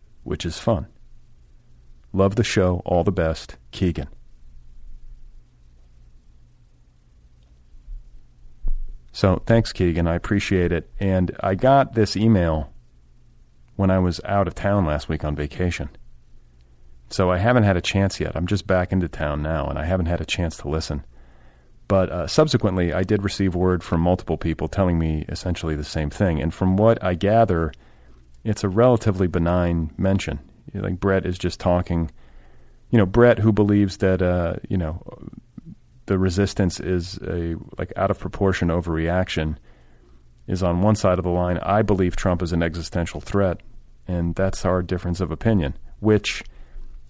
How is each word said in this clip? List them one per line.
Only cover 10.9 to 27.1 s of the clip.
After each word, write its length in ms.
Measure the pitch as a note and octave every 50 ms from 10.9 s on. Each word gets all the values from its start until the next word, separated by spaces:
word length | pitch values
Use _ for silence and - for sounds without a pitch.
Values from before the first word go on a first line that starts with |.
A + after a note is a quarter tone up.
| - -
And 340 | G2+ F#2+ F#2+ F#2 F2+ F2+ - -
I 160 | - F#2+ G2
got 380 | F#2 - C3 C#3 C#3 C3 - -
this 240 | A2+ G#2 - - G2
email 560 | A2 A2+ A2+ F#2+ F2 E2 D#2 D2+ D2 - - - - - _ - - - - - - - - - - _ _ _ - - - -
when 120 | G2 F#2+
I 100 | F#2 F#2+
was 200 | F2+ F2+ E2 - -
out 240 | - G2 G2+ G2 F2
of 40 | -
town 320 | - - G2 G2+ G2+ F2+
last 220 | D2+ D2+ D#2 - -
week 160 | D#2+ D#2 -
on 100 | D2+ D2
vacation. 540 | D2+ D2 D2 - - F#2 F2 - - D2 C#2+ - - - - - - - - - - - - - - - _ - - - - - - - -
So 220 | - - F#2+ F2+
I 60 | F2+ F2
haven't 260 | F#2+ A#2 B2 B2 G#2+
had 140 | G2+ F#2 F2
a 40 |
chance 380 | - - - G2 G2 F#2+ - -
yet. 160 | D#2+ D#2+ E2
I'm 120 | D#2+ F2 F2
just 200 | G2+ F#2+ - -
back 240 | F#2+ F2+ F2+ -
into 160 | F#2+ F#2 F2 E2
town 340 | - - D#2 D2+ D2 D2
now, 280 | D2 D#2 D#2+ D#2 C#2+ C#2+
and 100 | C#2 C#2
I 60 | C#2+
haven't 220 | E2 F#2 F#2 E2+ E2
had 120 | F2 E2
a 60 | E2
chance 320 | - - - F2 D#2+ - -
to 100 | - C#2+
listen. 380 | D2+ D#2+ - - D2+ C#2+ - - - - - - - - - - - - - - - - - -
But, 200 | G2+ F#2+ F#2 -
uh, 180 | D#2 F2+ D#2 -
subsequently, 680 | - - D#3 D#2 - A2+ - G2+ F#2 F#2 F2 E2+ D2
I 100 | F2 F#2+
did 200 | F#2+ G#2+ G2+ G2
receive 320 | F#2+ - - G2 F#2+ E2+
word 280 | F2 F#2 F#2 F2+ E2+ -
from 160 | - F2+ E2
multiple 380 | E2+ F2+ F2+ F2+ - - E2 D2+
people 320 | - E2+ D#2 - E2 D#2
telling 280 | - - F#2+ F2+ E2+ E2
me 280 | E2 D#2+ D#2 D2+ - -
essentially 480 | - - - F2+ F2 - - D#2+ D2+
the 80 | D2 D2+
same 260 | - - D#2+ D2+ D2
thing. 320 | - - G#2 F#2 D#2+ C#2+
And 120 | C#2 E2 -
from 240 | - F#2+ F#2 F#2 G2
what 260 | G#2+ A#2 A#2 - -
I 100 | F#2